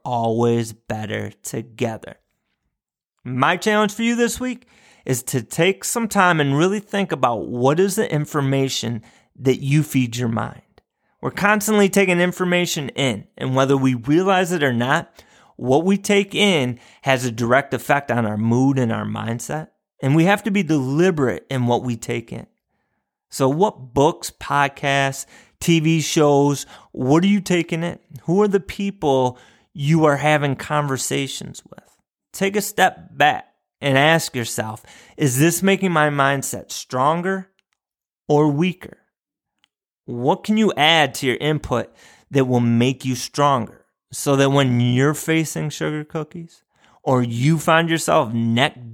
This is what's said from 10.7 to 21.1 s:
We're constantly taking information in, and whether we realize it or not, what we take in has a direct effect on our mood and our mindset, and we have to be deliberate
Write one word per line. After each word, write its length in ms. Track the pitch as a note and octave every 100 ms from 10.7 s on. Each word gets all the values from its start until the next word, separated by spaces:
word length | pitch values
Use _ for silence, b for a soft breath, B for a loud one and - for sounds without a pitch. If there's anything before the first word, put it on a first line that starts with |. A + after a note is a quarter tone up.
| _ _ _ _ _
We're 100 | -
constantly 580 | - G3+ G#3+ G#3 G#3+ G3
taking 320 | G3 G3 F3
information 680 | F3+ F#3 F3+ F3 F3 - C#3
in, 360 | - C#3 G#2 - -
and 180 | C3
whether 220 | C3 C3+ C#3
we 180 | C3
realize 580 | B2+ A2 D3+ F#3+ F#3 F3+
it 100 | F3+
or 100 | C#3+
not, 500 | A#2+ A#2+ D#3 - - b b b b
what 280 | B2 C3+
we 120 | E3+ G3
take 380 | G3 G3+ G3+
in 460 | - G3+ E3+ B2 A#2+ b b
has 220 | - C3
a 60 | B2
direct 440 | A2+ A#2 B2 -
effect 360 | C3 - C#3+ -
on 160 | A#2+ A2
our 100 | G#2
mood 420 | A2+ A#2+ C3+ C3
and 140 | A#2+
our 120 | G#2+
mindset, 640 | G#2 G#2+ G#2+ A#2+ - D3 D#3 _ _ _
and 160 | C3+ D3+
we 80 |
have 180 | E3+ G3+
to 60 | A3+
be 120 | G3+
deliberate 840 | D#3 D#3 B2+ C#3+ F#3